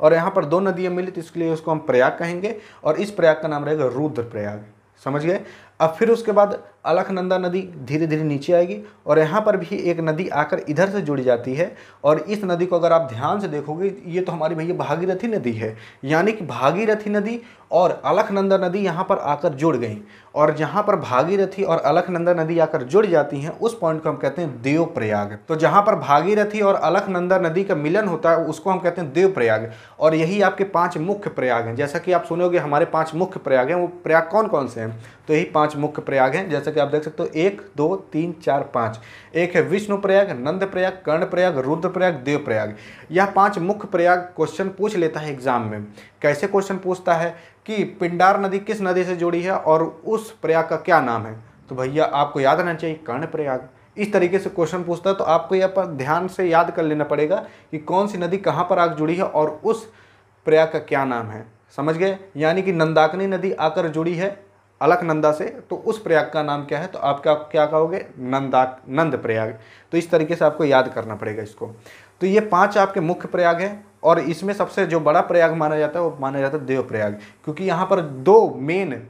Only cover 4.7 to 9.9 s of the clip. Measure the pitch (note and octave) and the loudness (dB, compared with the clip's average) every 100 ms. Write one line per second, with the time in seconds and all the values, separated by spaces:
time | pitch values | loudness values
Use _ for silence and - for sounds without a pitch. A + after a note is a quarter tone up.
4.7 | _ _ _ C3+ C#3+ D#3+ G3+ - - - | _ _ _ -6 -2 -2 -2 -6 -20 -20
5.7 | _ D#3+ - A3+ A3+ A3 G3+ G3+ - - | _ 0 2 2 2 2 2 2 0 -12
6.7 | _ - F3 F#3+ F#3+ F3+ F#3 F3 F#3 F#3 | _ 0 0 0 -4 0 0 0 -4 -6
7.7 | E3 C3 D3+ D#3+ D#3 D#3 C#3+ D#3+ F3 F3+ | -12 -4 -2 0 0 0 -2 2 2 2
8.7 | G#3 - - - D3+ D#3 G#3 G#3+ F#3+ E3+ | -4 -12 -10 2 4 4 2 2 0 -2
9.7 | G3 F3 | -2 -2